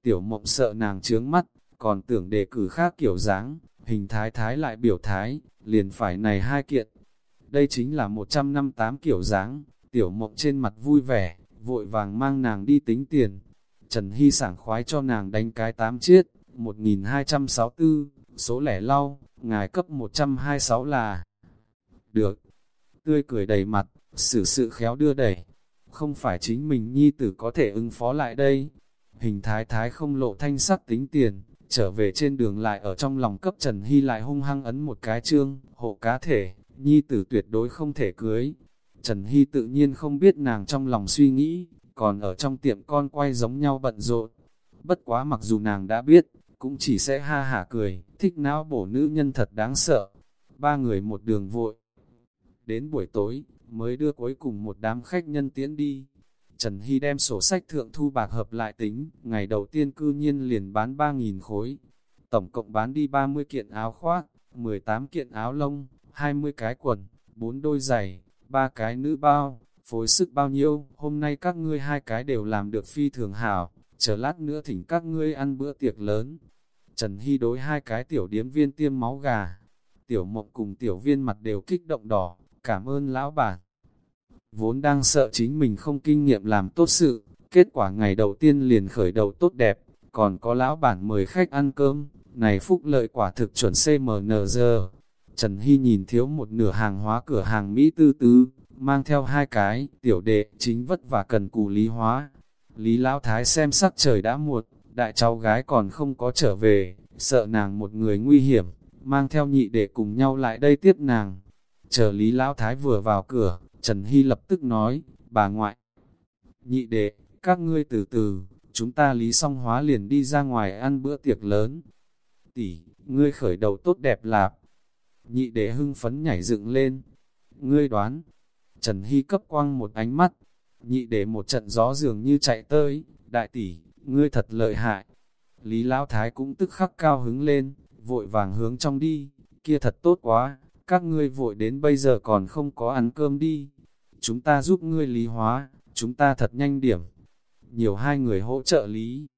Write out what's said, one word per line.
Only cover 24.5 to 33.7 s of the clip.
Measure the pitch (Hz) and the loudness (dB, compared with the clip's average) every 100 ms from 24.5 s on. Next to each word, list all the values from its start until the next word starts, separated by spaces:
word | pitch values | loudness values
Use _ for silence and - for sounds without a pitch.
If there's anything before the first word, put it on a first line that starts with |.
| - 117 | 0 -2
khéo | 120 113 131 | -2 -4 2
đưa | 151 | 0
đẩy. | 139 120 90 - _ _ _ _ | 4 0 0 -8 _ _ _ _
Không | - 151 | -8 -8
phải | 143 127 90 | -4 -4 -4
chính | - 113 151 | -4 -4 -2
mình | 131 110 | -2 0
nhi | 131 147 | 4 4
tử | - 117 95 | 4 -6 -4
có | 113 | -6
thể | 165 117 | 0 0
ứng | 101 117 | 0 -6
phó | - 120 | -4 -2
lại | 143 127 | -2 -4
đây. | 120 139 135 143 _ _ _ _ - | 2 2 2 -2 _ _ _ _ -6
Hình | 120 101 | -6 -4
Thái | 113 107 | -4 -4
Thái | 113 113 117 | -2 -2 -2
không | - 151 139 | -4 -4 -2
lộ | 127 | -2
thanh | 98 147 139 | -2 -4 -2
sắc | - 190 - | 0 -2 -2
tính | 117 139 | -6 -2
tiền, | 151 117 98 - _ _ | 0 0 0 -16 _ _
trở | - 98 | 0 0
về | 101 104 | 2 -2
trên | 92 147 139 | 0 -2 0
đường | 113 101 | -2 0
lại | 110 101 | -4 -4
ở | 104 | -6
trong | 92 139 135 | -4 -4 -2
lòng | 120 98 | -2 -2
cấp | 185 202 | -6 -4
Trần | 147 | -6